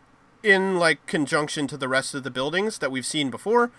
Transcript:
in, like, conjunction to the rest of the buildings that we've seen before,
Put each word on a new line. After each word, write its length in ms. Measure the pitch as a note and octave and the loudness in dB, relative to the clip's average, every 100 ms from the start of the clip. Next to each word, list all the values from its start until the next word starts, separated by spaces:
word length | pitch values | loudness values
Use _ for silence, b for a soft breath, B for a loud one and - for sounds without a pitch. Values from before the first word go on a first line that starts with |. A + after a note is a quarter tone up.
| _ _ _ _ G#3+ | _ _ _ _ 4
in, 320 | F#3+ F#3+ F#3 | 4 4 2
like, 260 | E3 D3+ - | 2 2 -2
conjunction 600 | F3+ C#3 D#3+ D3+ D#3+ C#3 | -2 0 0 -2 -4 -6
to 100 | C#3+ | -4
the 120 | C3 | -2
rest 260 | C3 C3 | 0 -2
of 80 | C#3 | -6
the 80 | C3 | -6
buildings 480 | B2+ C#3 F3 G#3+ - | -4 -2 0 -2 -2
that 120 | C#3 | -4
we've 120 | C3 B2 | -4 -4
seen 240 | D#3 C#3 | -2 -2
before, 400 | A#2 G3+ A#3+ A#3+ | -4 0 2 2